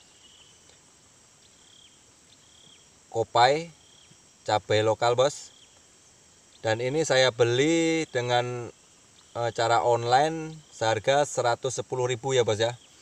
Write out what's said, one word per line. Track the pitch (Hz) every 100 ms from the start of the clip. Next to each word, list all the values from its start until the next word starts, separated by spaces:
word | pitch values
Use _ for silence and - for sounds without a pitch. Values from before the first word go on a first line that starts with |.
| - - - - - - - - _ _ _ _ _ _ _ _ - - - _ _ _ _ - _ - - - - _ -
Kopai | 113 110 143 127 151 170 - _ _ - _ _ _
cabai | - 107 - 107
lokal, | 110 107 120
Bos. | 120 139 - - - - - - - - _ _ _ _ -
Dan | 113 110
ini | 127 147
saya | 156 131 127
beli | 120 120 123 151 165 165 160 156
dengan, | 127 123 123 123 123 117 - _ _ _ _ _ 117
eh, | 117
cara | - 117 117
online | 120 120 117 127 156 160 156 156 -
seharga | - 110 110 135 139 147
seratus | - 120 117 131 123
sepuluh | - 127 123
ribu, | 123 135
ya, | 127 110
Bos, | 104
ya. | 113 120 - -